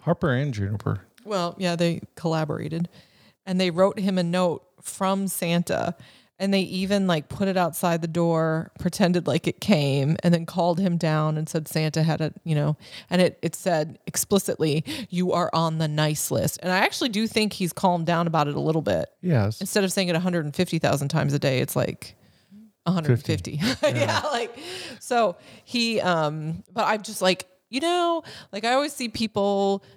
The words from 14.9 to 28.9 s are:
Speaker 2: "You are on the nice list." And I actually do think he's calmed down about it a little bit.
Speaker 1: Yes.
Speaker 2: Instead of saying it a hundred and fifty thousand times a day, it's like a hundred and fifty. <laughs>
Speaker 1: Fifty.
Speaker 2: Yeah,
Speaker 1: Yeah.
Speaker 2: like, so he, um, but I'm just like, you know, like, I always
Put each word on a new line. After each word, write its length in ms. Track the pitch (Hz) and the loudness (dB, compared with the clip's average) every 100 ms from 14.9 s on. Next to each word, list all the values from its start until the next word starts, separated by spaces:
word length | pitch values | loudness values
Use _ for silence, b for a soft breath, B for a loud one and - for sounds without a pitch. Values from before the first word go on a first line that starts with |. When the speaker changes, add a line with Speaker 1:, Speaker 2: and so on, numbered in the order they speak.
| 302 202 | -8 -6
Speaker 2:
"You 240 | 180 180 | -2 0
are 160 | 170 175 | 0 0
on 280 | 160 165 160 | 0 0 0
the 80 | 156 | -2
nice 420 | 151 156 151 - | 0 0 0 -2
list." 260 | - 156 - | 0 -2 -2
And 80 | 180 | -2
I 60 | 185 | 2
actually 320 | 403 - 269 | 0 0 -2
do 180 | 202 226 | -2 -2
think 240 | 226 208 | 0 -2
he's 220 | - 175 | -2 -4
calmed 320 | - 190 175 165 | 0 0 2 0
down 180 | 170 170 | 0 2
about 220 | 160 147 | 2 0
it 80 | 143 | 0
a 40 | |
little 200 | 151 160 | 0 0
bit. 280 | - 85 - _ | 0 0 -2 _
Speaker 1:
Yes. 380 | 180 131 101 - | 2 2 2 -2
Speaker 2:
Instead 240 | 202 214 | -2 0
of 80 | 190 | 0
saying 160 | 202 180 | 0 0
it 80 | 165 | 0
a 40 | |
hundred 240 | 180 175 151 | 0 0 -2
and 100 | 165 | -2
fifty 240 | 180 160 | 0 0
thousand 300 | 131 139 139 | 2 0 0
times 240 | 160 143 | 0 0
a 60 | 139 | 0
day, 200 | 139 127 | 0 0
it's 160 | - - | 0 0
like 400 | - - - - B B B 208 - _ 170 | -2 -4 -14 -20 B B B -20 -20 _ -2
a 60 | |
hundred 180 | 185 160 | 0 2
and 120 | 117 - | 2 2
fifty. 320 | 151 - 147 | -4 -4 -4
<laughs> 40 | |
Speaker 1:
Fifty. 260 | 220 247 302 | -2 0 0
Speaker 2:
Yeah, 320 | - - - | 0 0 0
Speaker 1:
Yeah. 60 | 302 | -2
Speaker 2:
like, 260 | 240 240 240 339 370 B 226 | -4 -4 -10 -14 -12 B -14
so 340 | - 240 208 - B B - | -2 0 2 -2 B B -6
he, 340 | 247 233 220 | -2 0 2
um, 640 | 180 165 151 156 156 170 - | 2 2 0 -2 -6 -8 -8
but 140 | - 175 | -2 0
I'm 140 | 214 | 0
just 180 | 220 214 | -4 0
like, 260 | 190 180 - _ _ | 0 0 -4 _ _
you 120 | 247 | -4
know, 420 | 330 359 339 330 B B B | 0 2 0 -2 B B B
like, 100 | 202 | -6
I 100 | 226 262 | 0 0
always 180 | 294 | 0